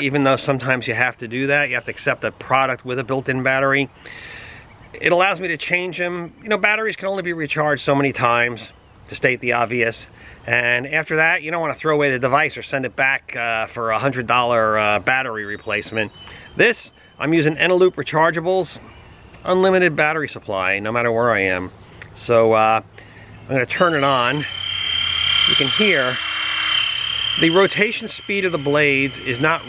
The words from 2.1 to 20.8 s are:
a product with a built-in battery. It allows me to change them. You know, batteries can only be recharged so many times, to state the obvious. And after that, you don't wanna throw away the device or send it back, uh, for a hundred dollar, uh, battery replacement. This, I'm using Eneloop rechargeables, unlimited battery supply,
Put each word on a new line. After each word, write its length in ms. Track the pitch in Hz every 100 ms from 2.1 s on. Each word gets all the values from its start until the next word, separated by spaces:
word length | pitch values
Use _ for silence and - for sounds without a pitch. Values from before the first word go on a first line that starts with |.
| 123
a 60 | 110
product 540 | - - 131 135 123
with 140 | 127 123
a 60 |
built-in 380 | 123 135 127 131
battery. 480 | 127 135 139 139 135 - - - - - - - - - -
It 180 | - -
allows 280 | 175 190 175
me 80 | 180
to 100 | 156
change 400 | - 180 180 170
them. 340 | 175 175 170 -
You 60 | 220
know, 80 | 208
batteries 400 | 208 214 220 -
can 120 | 190
only 140 | 196
be 120 | 175
recharged 480 | 165 147 151 151 139
so 120 | -
many 200 | 139 139
times, 560 | 123 120 120 120 113 - - - - -
to 60 |
state 260 | 110 139 123
the 120 | 123
obvious. 540 | 120 113 123 117 - - - - - -
And 400 | 120 120 123 135
after 300 | 156 151 156
that, 260 | 160 175
you 80 | 151
don't 100 | 170
wanna 140 | 156
throw 200 | 127 156
away 160 | 151 143
the 60 | 127
device 380 | 127 139 156 -
or 60 |
send 240 | - 139 127
it 100 | -
back, 400 | 135 135 - 123
uh, 300 | 117 113 107
for 240 | 120 113
a 80 | 107
hundred 280 | 135 127 117
dollar, 520 | 123 120 117 110 107
uh, 220 | 107 104
battery 440 | 110 131 131 107
replacement. 680 | 101 104 110 104 - 110 104 - - - - -
This, 360 | 226 - - _ - -
I'm 160 | 143
using 220 | 165 147 156
Eneloop 400 | 170 180 185 -
rechargeables, 800 | 131 160 165 165 165 190 160 - - - - - - -
unlimited 500 | - 185 190 185 175
battery 340 | 147 151 160 135
supply, 500 | - - 95 92 98